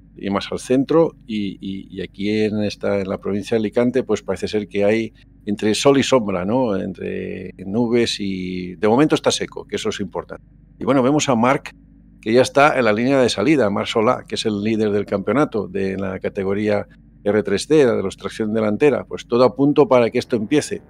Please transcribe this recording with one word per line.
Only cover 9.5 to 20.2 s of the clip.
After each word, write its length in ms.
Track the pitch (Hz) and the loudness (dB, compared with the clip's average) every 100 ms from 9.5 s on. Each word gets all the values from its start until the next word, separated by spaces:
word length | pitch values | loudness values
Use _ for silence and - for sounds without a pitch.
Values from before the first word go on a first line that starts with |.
| - | -10
que 120 | - 101 | -10 -6
eso 120 | 107 | -6
es 120 | 98 | -6
importante. 440 | 95 87 - 82 - - - - | -8 -8 -10 -14 -18 -20 -20 -8
Y 60 | |
bueno, 180 | 90 139 | 0 2
vemos 260 | 123 151 143 | 2 2 2
a 60 | |
Marc, 400 | 117 123 143 - - - - - - | 2 2 2 -2 -20 -20 -20 -20 -12
que 120 | 110 | 0
ya 100 | 120 | 2
está 360 | 123 139 147 135 | 4 4 4 4
en 60 | |
la 80 | 117 | 2
línea 280 | 107 123 139 | 2 2 4
de 80 | 117 | 2
salida, 420 | - 113 151 104 | 2 2 2 2
Marc 180 | 101 107 | 0 -2
Solà, 380 | 117 110 123 - | 0 2 0 -4
que 80 | |
es 120 | 107 113 | -6 -4
el 160 | 104 | -2
líder 280 | 107 110 107 | -2 0 0
del 160 | 101 98 | 0 -2
campeonato 600 | 101 98 120 156 110 98 | -4 0 0 0 -2 -6
de 300 | 92 95 95 | -4 -4 -4
la 220 | 95 95 | -6 -6
categoría 680 | 98 101 95 101 104 101 - - - - | -8 -4 -4 -2 0 -2 -4 -14 -20 -8
R 200 | 101 104 | -2 0
tres 240 | 98 95 - | 0 -2 2
C, 180 | 156 | 4
la 100 | 127 | 4
de 80 | 107 | 2
los 140 | 95 - | -2 -6
tracción 360 | 95 - 107 | -12 -8 -4
delantera. 500 | 110 107 104 147 117 | -2 -2 2 2 2
Pues 220 | 98 95 - | -4 -12 -2
todo 180 | 120 | 2
a 100 | 123 117 | 2 2
punto 320 | 143 147 139 | 0 4 4
para 220 | 127 113 | 4 4
que 80 | |
esto 180 | 120 | 0